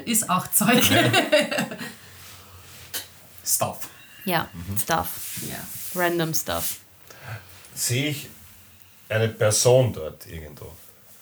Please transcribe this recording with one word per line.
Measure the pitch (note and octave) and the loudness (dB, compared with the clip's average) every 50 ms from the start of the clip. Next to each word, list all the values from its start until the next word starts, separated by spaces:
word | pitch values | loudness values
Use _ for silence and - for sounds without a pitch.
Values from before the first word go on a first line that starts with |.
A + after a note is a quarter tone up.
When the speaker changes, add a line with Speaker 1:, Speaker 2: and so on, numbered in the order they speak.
| - | -4
Speaker 1:
ist | - A#3 A3 - - | -2 0 0 0 2
auch | F3+ F#3 - | 0 0 0
Zeug. | - - - G#3 A3+ B3 A#3+ - - | 0 0 0 4 4 4 6 6 6
Speaker 2:
Ja. | - F4 D#4+ - | 6 4 4 4
Speaker 1:
<laughs> | - F4+ - - D4+ D4 - - - - - - - - - - - - - - - - - - - - - - - - - - - - - - - - - - - - - - - - - | 4 2 2 4 4 2 2 2 0 -4 -4 -4 -6 -10 -12 -12 -14 -16 -20 -20 -20 -20 -20 -20 -20 -20 -20 -20 -20 -20 -20 -20 -20 -20 -16 -12 -12 -12 -12 -12 -18 -20 -20 -20 -18 -8 -4
Speaker 3:
Stuff. | - - - - F#2+ F#2 - - - - - - - - - - | -2 0 0 0 -2 -6 -8 -12 -14 -14 -18 -20 -20 -18 -8 -4
Speaker 4:
Ja, | F#3+ F3 D#3+ - - - | 0 0 0 0 -2 -8
Speaker 2:
Mhm. | E2+ E2+ F2+ G2+ - | -12 -8 -6 -4 -4
Speaker 4:
Stuff. | - - E3 E3 E3 - - - - - - - D3 | 0 0 0 0 -2 -4 -8 -10 -10 -10 -10 -8 -8
Speaker 1:
Ja. | C#3+ - - - - - - - - - F3+ | -8 -8 -10 -10 -10 -12 -12 -10 -6 -2 0
Speaker 4:
Random | F3 E3+ E3+ E3+ E3 D#3+ D3+ | 0 0 2 0 0 0 -2
Stuff. | - - - E2+ E2+ E2 - - - - _ _ - - - - - - - A2 - - - - - - - - | -4 -4 -4 -4 -4 -4 -4 -6 -8 -12 _ _ -20 -20 -20 -20 -18 -16 -14 -14 -14 -16 -18 -20 -20 -20 -14 -8
Speaker 2:
Sehe | - - - A#2+ C3 C#3+ D3+ | -4 -2 -2 0 0 0 -2
ich | C#3+ - - - - - - - - - - - - - - - - - - - | -4 -6 -8 -14 -16 -20 -20 -20 -20 -20 -20 -20 -20 -20 -20 -20 -20 -16 -8 -2
eine | G#2+ A2 A2+ | 0 0 0
Person | A2 - - A2+ G#2+ G#2+ - - B2 B2 C3 B2 G#2 F2 | 0 0 2 2 4 4 4 6 8 8 8 6 4 0
dort | E2 D#2 D2+ D2 - - | -4 -8 -10 -10 -12 -16
irgendwo? | - E2 D#2+ D#2 D2 D2 - - D#2 E2 - - - - - - - - - | -14 -14 -12 -12 -14 -16 -16 -16 -16 -18 -18 -20 -20 -20 -20 -20 -20 -20 -20